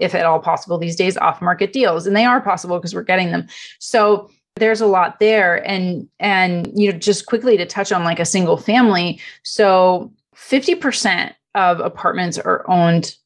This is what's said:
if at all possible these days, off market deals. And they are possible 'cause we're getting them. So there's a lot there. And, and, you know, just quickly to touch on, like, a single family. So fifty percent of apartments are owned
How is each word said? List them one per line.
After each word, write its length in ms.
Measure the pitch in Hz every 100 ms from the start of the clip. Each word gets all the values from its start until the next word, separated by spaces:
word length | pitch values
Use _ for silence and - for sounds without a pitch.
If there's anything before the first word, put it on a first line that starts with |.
if 140 | 185
at 120 | 180 165
all 140 | 160
possible 360 | 165 - - 170
these 200 | 170 165
days, 200 | 185 190
off 240 | 170 -
market 320 | 175 180 196
deals. 340 | 269 214 165 185
And 100 | 208
they 80 |
are 160 | 247 240
possible 380 | 202 185 180 175
'cause 140 | 170
we're 80 | 180
getting 280 | - 185 175
them. 160 | 170 170 - - -
So 500 | - 226 208 208 - _ _ -
there's 260 | 220 220
a 40 | 220
lot 320 | 185 175 -
there. 480 | 214 220 180 170 -
And, 400 | 190 180 175 - -
and, 500 | 208 190 185 175 170 208
you 160 | 208
know, 60 | 165
just 260 | 208 196 -
quickly 300 | 226 254 202
to 80 |
touch 260 | 175 214 196
on, 140 | 185
like, 160 | 170 170
a 40 |
single 320 | 165 190 170 170
family. 600 | - 233 233 180 175 - - -
So 680 | - - 202 185 185 180 - - _
fifty 400 | _ - 269 -
percent 600 | 349 277 - 208 175 - - _
of 260 | 202 180 170
apartments 580 | 180 - 180 - 175 170
are 260 | 180 180 -
owned 460 | 180 170 170 - -